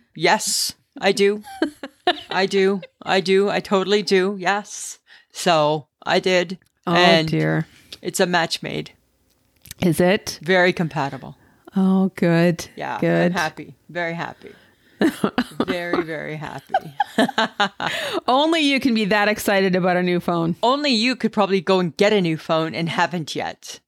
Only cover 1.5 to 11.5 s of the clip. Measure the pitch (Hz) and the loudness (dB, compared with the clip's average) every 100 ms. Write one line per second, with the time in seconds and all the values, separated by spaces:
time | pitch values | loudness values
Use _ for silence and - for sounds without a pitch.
1.5 | - 302 - 269 _ - 320 - 180 190 | -6 -6 -6 -18 _ -4 -4 -4 -2 0
2.5 | 196 190 196 - - - 185 180 190 202 | 2 2 0 -6 -10 -2 0 2 2 2
3.5 | 180 - 196 185 208 196 190 185 202 180 | -2 0 0 2 0 2 2 2 -2 -2
4.5 | 202 202 - - - _ - _ - 185 | -2 -4 -14 -14 -16 _ -20 _ -4 2
5.5 | 160 147 156 - _ - 185 190 180 175 | 4 4 0 -4 _ -2 0 2 0 0
6.5 | 185 _ _ - 175 175 165 160 156 156 | -6 _ _ -2 4 4 4 2 0 0
7.5 | 156 - - _ - - - 185 175 165 | -2 -4 -12 _ -14 -6 -2 0 0 -2
8.5 | - 160 - - _ _ _ _ _ _ | -4 -8 -8 -10 _ _ _ _ _ _
9.5 | _ - - 180 160 180 208 - - 151 | _ -20 -2 0 4 4 2 -2 -8 0
10.5 | 185 180 175 160 165 139 131 127 - _ | 2 4 2 -2 -4 -6 -8 -14 -18 _